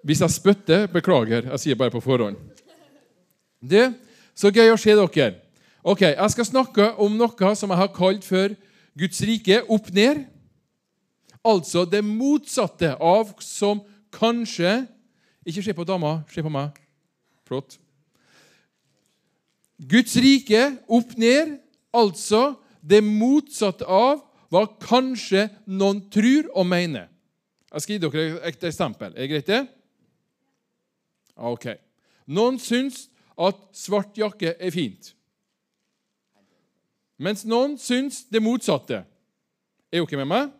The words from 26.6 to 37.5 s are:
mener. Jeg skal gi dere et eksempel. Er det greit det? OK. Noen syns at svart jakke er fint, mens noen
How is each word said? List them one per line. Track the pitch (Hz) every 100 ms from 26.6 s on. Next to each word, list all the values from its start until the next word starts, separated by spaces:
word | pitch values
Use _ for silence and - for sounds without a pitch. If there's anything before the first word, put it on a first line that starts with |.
| 180
mener. | 180 175 123 87 _ _ _ _ _ _
Jeg | 151
skal | - 208
gi |
dere | 160 151 160 165 165
et | - 170
eksempel. | 156 160 104 101 85
Er |
det | 135
greit | 151 139
det? | 220 269 _ _ _ _ _ _ _ _ _ _ _ _ _ _ _ _ -
OK. | 117 117 123 107 _ _ _ _ -
Noen | 160 240 262
syns | - 240 269 247 - _ _ -
at | 180 196 _
svart | - - 202 202 -
jakke | 214 202 165 170
er | 185 170
fint, | 123 90 - _ _ _ _ _ _ _ _ _ _ _ _ 101 98 _ _ _ _ _ _ _
mens | 156 208
noen | 220